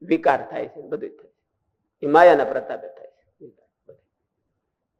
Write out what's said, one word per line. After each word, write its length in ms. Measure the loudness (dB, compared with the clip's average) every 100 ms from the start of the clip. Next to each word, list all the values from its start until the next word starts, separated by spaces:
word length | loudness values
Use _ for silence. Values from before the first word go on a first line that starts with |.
વિકાર 440 | -4 -2 0 -2 -4
થાય 180 | -12 -12
છે, 140 | -14
બધું 280 | -14 -12 -12
થાય 180 | -18 -20
છે. 760 | _ _ _ _ _ _ -10 2
એ 20 |
માયાના 360 | 6 8 6
પ્રતાપે 440 | 0 -4 -8 -12 -14
થાય 200 | -20 -20
છે. 460 | _ _ _ -20 _ _ _ _ -20 _ _ _ _ _ _ _ _ _